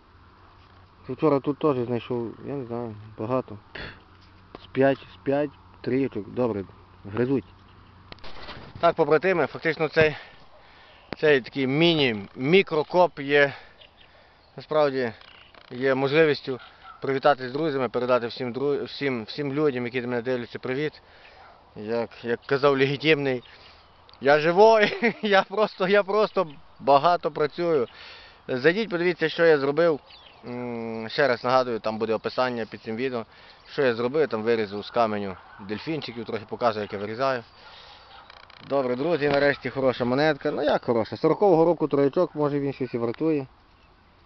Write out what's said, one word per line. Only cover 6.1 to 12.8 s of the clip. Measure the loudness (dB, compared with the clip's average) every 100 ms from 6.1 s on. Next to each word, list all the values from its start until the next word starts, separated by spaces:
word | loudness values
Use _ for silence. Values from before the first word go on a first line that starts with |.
| -6 -8
добре, | -4 -2 -2 -8 -16 -20 -20
гризуть. | -12 -4 -2 -2 -4 -18 -20 -20 -20 -20 -20 -16 -12 -12 -14 -16 -16 0
Так, | 0
побратими, | 2 2 2 2 0 -2
фактично | -2 -4 -2 0
цей, | 2 2 0 -12 -20 -20 -20 -20 -20 -20 -20 -16 0
цей | 4 4
такий | 2 -4 -2
міні-мікрокоп | 2 4 4 2 0 -8 -6 2 4 4 -2